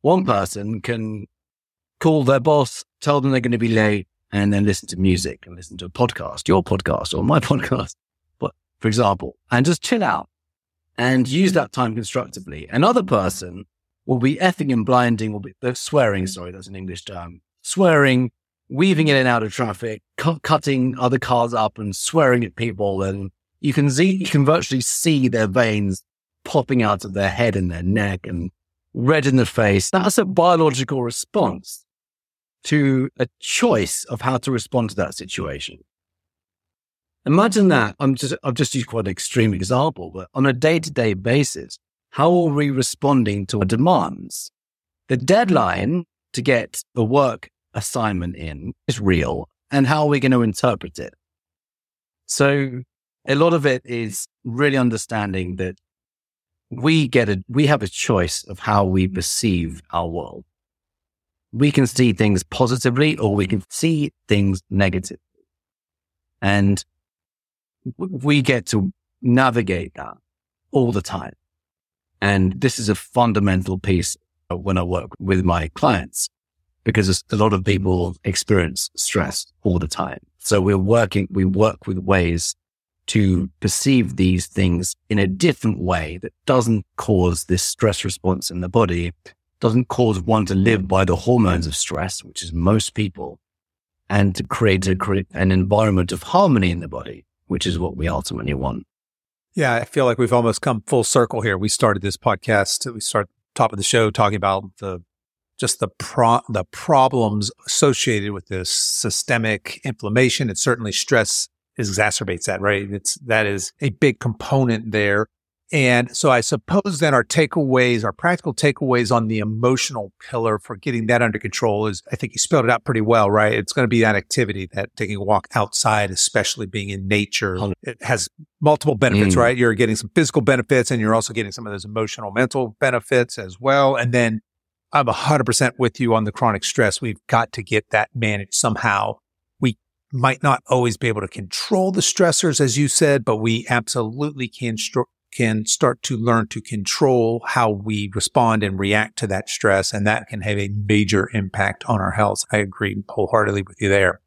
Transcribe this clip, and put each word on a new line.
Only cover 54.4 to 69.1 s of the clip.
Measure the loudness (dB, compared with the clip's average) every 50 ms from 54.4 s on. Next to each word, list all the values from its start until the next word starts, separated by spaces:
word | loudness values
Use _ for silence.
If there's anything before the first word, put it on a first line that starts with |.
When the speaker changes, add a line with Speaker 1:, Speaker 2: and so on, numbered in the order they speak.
| _
Speaker 1:
really | -8 -2 0 2 2 2
understanding | 2 2 2 0 -2 -6 -6 -4 -4 -4 -2 -2 -4 -4 -6 -6
that | -6 -6 -6 -6 _ _ _ _ _ _ _ _ _ _ _ _ _ _ _ _ _ _ _
we | -12 -2 0 2 2 2 0 2
get | 2 2 2 2
a, | -2 -4 -4 -4
we | 0 0 4
have | 4 4 2
a | 2 -6
choice | -6 -6 -2 0 2 2 2 0 -4 -8 -10
of | -12 -16 -8
how | -4 0 2 2 2
we | 4 2 2 2 0
perceive | 0 -4 -6 -4 -4 -2 0 0 0 0 -2 -4 -8 -12 _ _
our | -6 -4 -4 -4
world. | -6 -8 -8 -10 -14 -18 -20 _ _ _ _ _ _ _ _ _ _ _ _ _ _ _ _ _ _ _ _ _
We | -2 0 0 2
can | 4 4 2
see | 2 4 2 2 2
things | 4 4 4 4 4 2
positively | 0 _ 0 0 2 2 2 0 0 0 2 2 2 2 2
or | 0 0 0 0
we | 0 0
can | 0 -2 -4 -4 _
see | -8 -2 0 0 0 0 -2 -4 _ _ _ 0
things | 2 2 2 2 0 -2 _ _
negatively. | 0 2 2 2 2 -2 -6 -6 -14 -16 _ _ _ _ _ _ _ _ _ _ _ _ _ _ _ _ _ _ _ _ _ _ _ _
And | -2 0 2 2 4 2 2 0 -4 _ _ _ _ _ _ _ _ _ _ _ _ _ _ _ _ _ _ _ _ -14 -10 -10
w-, | -10 -8 -8 -4
we | 0 2 2 2
get | 2 2 0 0 0
to | -2 -2 0 0 -2 -4 _ _ _